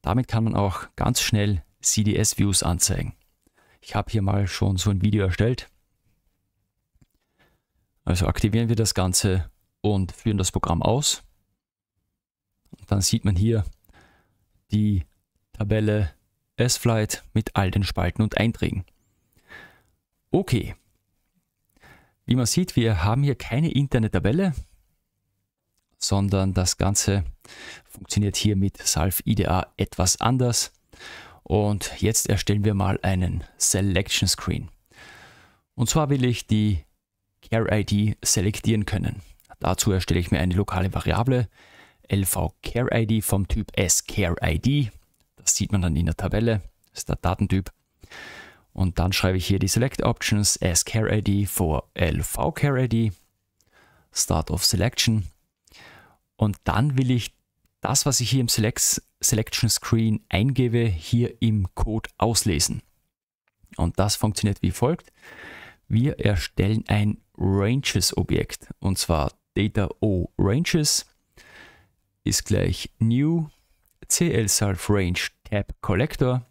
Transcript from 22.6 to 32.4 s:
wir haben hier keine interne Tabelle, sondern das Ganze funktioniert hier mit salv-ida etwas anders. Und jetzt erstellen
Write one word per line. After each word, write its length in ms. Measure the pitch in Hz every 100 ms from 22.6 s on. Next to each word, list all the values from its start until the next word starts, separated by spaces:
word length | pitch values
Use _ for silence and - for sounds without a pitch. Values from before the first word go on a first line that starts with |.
| 185 -
wir 300 | 113 101 87
haben 180 | 120
hier 120 | 143 127
keine 360 | - 120 160
interne 400 | 135 143 123 110
Tabelle, 420 | 92 101 147 190 135 - _ _ _ _ _ _ _ _ _ _ _ _ _
sondern 560 | - 98 98 98 95
das 240 | 92 90 -
Ganze 460 | 95 101 - 98 - - - - - - _
funktioniert 500 | - 95 - 104 -
hier 220 | 104 98
mit 200 | 98 -
salv-ida 920 | - - 90 - - - 95 90 - -
etwas 420 | 98 - 90 -
anders. 540 | 113 127 123 117 - _ _ - - - - -
Und 580 | - 104 104 104 - -
jetzt 260 | 101 110 -
erstellen 380 | 101